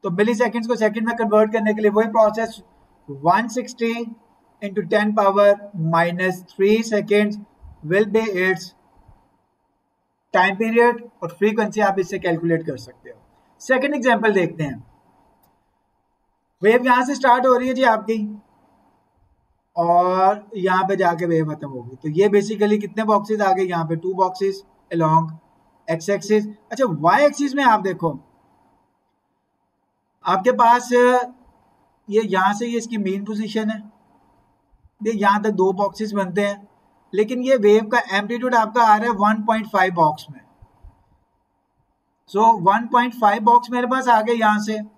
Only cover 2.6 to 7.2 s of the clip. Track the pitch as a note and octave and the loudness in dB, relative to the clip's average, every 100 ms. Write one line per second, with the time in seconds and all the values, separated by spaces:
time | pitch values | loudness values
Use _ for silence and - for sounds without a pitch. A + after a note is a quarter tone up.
2.6 | _ _ _ _ - C#3 D#3 F#3+ A#3 B3+ | _ _ _ _ -18 -4 0 0 0 -6
3.6 | B3 - A#3 A#3 A3+ - _ _ _ _ | -10 -6 -4 -4 -10 -14 _ _ _ _
4.6 | G3+ G3 E3+ G#3+ G#3 G#3+ G3+ G3 G3+ G3+ | -8 -6 -2 0 0 2 2 4 4 2
5.6 | - F#3 D#3+ E3 E3+ F3 F#3 F#3 - - | -4 -6 -2 0 0 -2 -4 -4 -14 0
6.6 | G3 A3 A3 G#3 G#3 G#3 | 2 2 0 -4 0 0